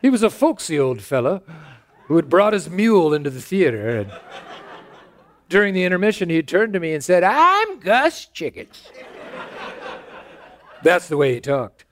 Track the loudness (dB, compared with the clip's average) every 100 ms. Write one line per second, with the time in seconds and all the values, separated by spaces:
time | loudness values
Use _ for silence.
0 | 2 2 0 2 0 0 -4 0 0 -2
1 | -4 -2 0 -2 -8 -20 -20 -20 _ _
2 | _ 0 2 4 4 2 -4 0 2 4
3 | 4 0 -2 -10 -6 0 0 0 -4 -4
4 | -6 -10 -18 -20 -18 -20 -20 -20 -20 -20
5 | -20 _ _ _ _ 2 2 2 0 2
6 | 0 0 0 0 0 0 0 -2 -4 -6
7 | 2 4 4 4 4 4 0 -4 0 2
8 | 2 -2 -16 -10 -8 -8 -18 -20 -20 -20
9 | -20 -18 -16 -16 -16 -14 -14 -14 -14 -16
10 | -18 -20 -20 -20 -20 -20 _ -2 2 2
11 | 0 0 0 0 -2 -4 -4 _ _